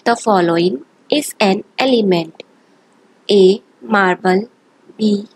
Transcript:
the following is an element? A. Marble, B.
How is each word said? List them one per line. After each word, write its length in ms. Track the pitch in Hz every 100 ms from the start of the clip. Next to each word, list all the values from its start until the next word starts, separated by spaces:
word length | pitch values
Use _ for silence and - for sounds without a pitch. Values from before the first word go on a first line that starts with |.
the 100 | 240
following 720 | 233 226 196 170 165 180 262 - _ _
is 240 | 294 - -
an 240 | 202 196 - -
element? 640 | 262 240 202 175 165 - - _ _ _ _ _ _ _ -
A. 320 | 202 185 214 - _
Marble, 640 | 233 208 196 175 185 185 226 _ _ _ - -
B. 300 | 214 202 214